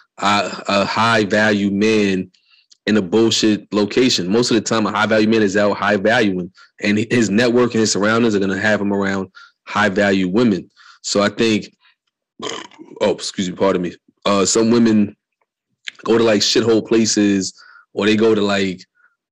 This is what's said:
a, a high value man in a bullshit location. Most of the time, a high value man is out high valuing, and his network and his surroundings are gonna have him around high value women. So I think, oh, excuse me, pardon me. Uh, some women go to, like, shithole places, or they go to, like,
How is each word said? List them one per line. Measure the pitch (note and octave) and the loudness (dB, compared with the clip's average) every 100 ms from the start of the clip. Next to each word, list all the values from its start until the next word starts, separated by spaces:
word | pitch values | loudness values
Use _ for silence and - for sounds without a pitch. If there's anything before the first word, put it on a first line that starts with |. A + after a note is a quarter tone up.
| _ - | _ -6
a, | G2+ G#2 F2+ - - | -2 -2 -2 -8 -4
a | G2+ F#2+ | -2 -2
high | A2 A#2 A2+ G2 | 0 0 2 0
value | G#2+ A2 G#2 G2+ | 0 2 0 0
man | G2 A2 A2 G2+ F#2 F2+ _ _ _ _ _ G2+ | 0 2 2 0 -2 -6 _ _ _ _ _ -2
in | G#2+ | -2
a | |
bullshit | F2 G#2+ A2+ - A2 G2+ - | 2 2 2 2 0 0 -2
location. | G2+ G2+ A#2+ B2+ G#2+ F2+ | -2 0 0 0 0 0
Most | A2+ B2 | 0 2
of | A2+ | 0
the | |
time, | - A2+ G2 | 0 -2 -2
a | |
high | G#2 G#2+ | -2 0
value | A2 G#2+ | 2 2
man | A2+ | 2
is | G2+ G2+ | 2 2
out | G2+ F#2+ | 0 0
high | G2+ G#2 | -2 0
valuing, | G#2 B2 G#2 F2+ F2 _ - - | 2 2 0 -2 -8 _ -20 -8
and | G#2 G#2 A2 | -2 -2 0
his | A#2+ G2+ | 0 2
network | G#2 B2 A#2+ A#2+ | 2 2 2 2
and | A2+ | 0
his | G#2+ | 0
surroundings | F#2+ G#2 A2+ A#2 G2+ | 0 0 2 2 0
are | |
gonna | G2 G2 | -2 -2
have | G#2+ G2+ | 0 0
him | G2+ | 0
around | G2+ G2 G2 F#2+ - - _ - | -2 -2 -4 -6 -14 -20 _ -8
high | G#2 G#2 | -2 0
value | F#2+ G2+ G2 F2+ | 2 2 2 0
women. | G#2 B2 F2 - _ - - | 2 2 0 -6 _ -20 -16
So | - G2+ | -4 -2
I | G2+ | 0
think, | G#2 A2+ G#2 - _ _ _ _ _ _ - | 0 0 0 -4 _ _ _ _ _ _ -16
oh, | - - - - - - G#2 | -12 -12 -14 -20 -16 -4 -2
excuse | E2 - - F2+ | -2 -8 -8 -8
me, | E2 | -2
pardon | G2 F#2 | -2 -2
me. | E2+ - _ _ G2 | -4 -10 _ _ -4
Uh, | G2+ F#2 | 0 0
some | A2+ A2+ | 0 2
women | A#2+ A2+ G#2+ G#2 - _ _ _ _ _ _ - - | 2 4 2 0 -6 _ _ _ _ _ _ -20 -10
go | - A2+ | 0 2
to, | |
like, | A2+ G2+ | 4 2
shithole | - C3 A2+ A2 - | 0 0 2 0 2
places, | A#2 G#2+ G#2+ G2+ G2 F#2 - - - _ | 0 2 0 0 0 -4 -12 -20 -20 _
or | - G#2 | -4 0
they | G#2+ | 2
go | A2+ | 2
to, | G#2 | 2
like, | G2+ G2 F#2+ F2+ - _ _ _ _ | 0 -2 -4 -6 -14 _ _ _ _